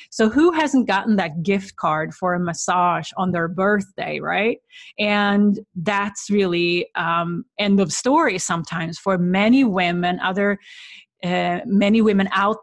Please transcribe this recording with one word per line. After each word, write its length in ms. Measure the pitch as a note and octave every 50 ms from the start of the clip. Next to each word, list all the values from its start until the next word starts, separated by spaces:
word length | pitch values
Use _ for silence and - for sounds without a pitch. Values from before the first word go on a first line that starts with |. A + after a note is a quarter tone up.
| - _
So 180 | - - A3 G#3+
who 240 | A3 C#4 D#4+ F4+
hasn't 340 | E4+ D#4 D#4 C4+ C#4+ C4 A3+
gotten 300 | - G3 G3 F#3+ A3+ G#3+
that 260 | G3 F3 E3 D3+ E3+
gift 320 | D#3+ G3 G3 G3 F#3+ - -
card 380 | - - D#3+ D#3 D#3 D#3 D#3+ D#3+
for 200 | - F#3 F3+ F3
a 40 | F3
massage 720 | F3+ E3+ E3 - - - F3+ F3+ F3 F3 E3+ D#3+ D#3 - -
on 160 | - F#3 F#3
their 160 | E3+ E3+ E3 E3+
birthday, 720 | F3+ F3 F#3+ G3+ G#3 G#3 G3 - _ - - - D#3 D3+
right? 380 | D3 D#3 F3 F3+ G3+ A#3 - - _ _ _ - - - _ -
And 580 | G#3 G#3 G#3 G#3 G3+ G3+ G3+ G3+ G#3 G#3 G3 - - _ _
that's 560 | F3+ D#3+ G#3+ G3+ G3 G3+ G#3 G3+ - - -
really, 580 | G3+ G#3 G3 F3+ F3 F3 E3+ F3 F3 F3 F3 - _
um, 500 | F3 E3+ E3+ E3+ E3+ E3+ E3+ F3 E3 - - _ -
end 220 | G#3 G3+ G3 G3
of 120 | G3 D3+
story 460 | - - - B3 C#4 E4 E4 B3+ F#3+ F3+
sometimes 600 | - - F3+ E3+ D#3+ - E3+ E3+ E3 E3 E3+ -
for 200 | - G3 F#3+ F3
many 460 | F3 F3+ F#3 F#3+ G#3 A3 B3 C#4 C4+
women, 560 | A3+ F3+ F#3+ F3+ F3 F3 F3 F3 F3+ F3+ F3+
other, 380 | - F#3 F#3 G3+ G3+ G3+ G3+ G3+ - - - - - - - - _ _ _ _ -
uh, 360 | F3 F3+ F3+ F3 F3+ F3 F3 -
many 380 | - G3 G3 G3+ G3+ A3 A3+
women 260 | G#3+ A3 G3+ G3 F#3+ F#3+
out 260 | - F#3+ G3 G3+ A3 A3